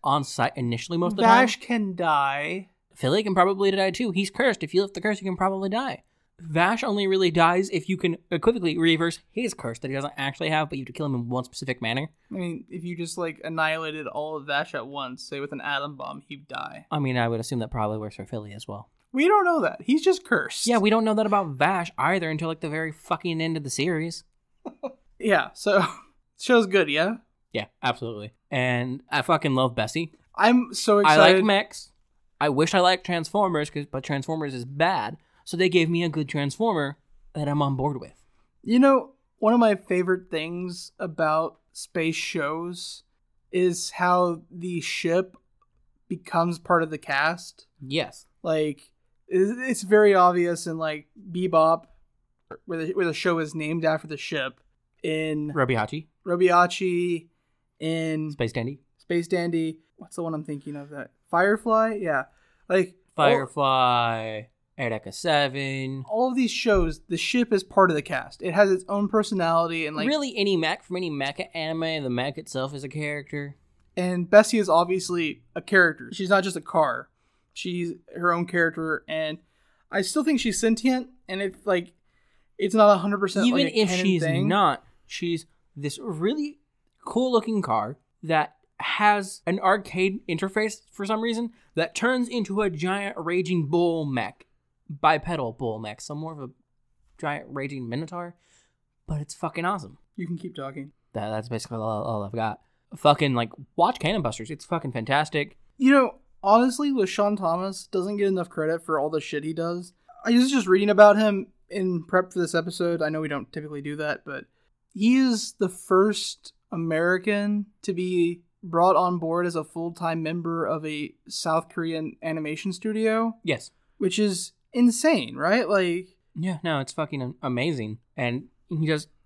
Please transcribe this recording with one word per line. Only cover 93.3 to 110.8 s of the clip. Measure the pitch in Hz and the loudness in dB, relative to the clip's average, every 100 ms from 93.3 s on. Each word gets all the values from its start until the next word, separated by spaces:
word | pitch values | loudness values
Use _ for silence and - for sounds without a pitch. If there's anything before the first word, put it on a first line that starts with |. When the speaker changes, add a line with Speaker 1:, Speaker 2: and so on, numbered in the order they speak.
| 180 170 180 143 | -2 0 0 2
Speaker 1:
bull | 170 175 165 147 | 2 2 0 -2
mech. | 127 101 - _ _ _ _ - | -4 -4 -8 _ _ _ _ -18
Bipedal | 143 156 156 160 165 120 | 0 2 2 0 -4 -4
bull | 113 123 110 | -4 -6 -6
mech, | 107 107 | -8 -12
so | - 147 | -12 -12
more | 160 | -12
of | 151 127 | -12 -16
a | - _ _ _ _ _ _ | -18 _ _ _ _ _ _
giant | 156 147 - | -8 -6 -8
raging | 139 139 139 117 | -8 -8 -8 -6
minotaur, | 123 156 175 175 - _ _ _ _ _ _ - | -6 -6 -10 -12 -14 _ _ _ _ _ _ -8
but | 151 | -8
it's | 147 - | -8 -8
fucking | - 170 175 | -8 -4 -4
awesome. | 196 104 - _ - | -4 -8 -20 _ -12
Speaker 2:
You | 170 | -8
can | 175 | -8
keep | 185 165 | -10 -12
talking. | 135 139 139 _ _ | -12 -12 -16 _ _
Speaker 1:
That, | 110 104 | -8 -6
that's | 110 117 | -6 -6
basically | 113 - 117 | -8 -8 -6
all, | 110 107 | -4 -4
all | - 110 | -4 -4
I've | 101 | -6
got. | 113 110 - _ _ _ - | -4 -6 -6 _ _ _ 2
Fucking, | 147 147 147 123 | 4 4 2 0
like, | 117 - 139 - | -2 -8 -8 2
watch | 175 - | 2 2
Cannon | 156 208 | -2 -2
Busters. | 131 107 147 | -2 -6 -10
It's | 151 - | -12 -6
fucking | 165 139 | -6 -4
fantastic. | 120 113 139 151 151 147 - _ - | -6 0 0 0 -2 -4 -8 _ 2
Speaker 2:
You | 262 | 6
know, | 277 254 - _ _ | 6 4 -2 _ _
honestly, | 196 220 254 247 294 | 6 6 6 2 0
LeSean | 262 190 - 202 208 | 0 0 2 0 0
Thomas | 180 175 190 190 - | 0 -2 -4 -8 -6
doesn't | 190 185 208 | -4 -2 0
get | 196 | 0
enough | 185 175 | 0 -2
credit | - 156 165 - | -4 -2 -2 -2
for | 156 | 0
all | 147 | 0
the | 156 | -2
shit | - 147 | -4 -6
he | 151 | -6
does. | 165 165 175 175 _ _ - 220 | -4 -4 -6 -10 _ _ -8 2
I | |
was | 240 262 | 4 4
just | 277 185 | 2 4
reading | 190 | 4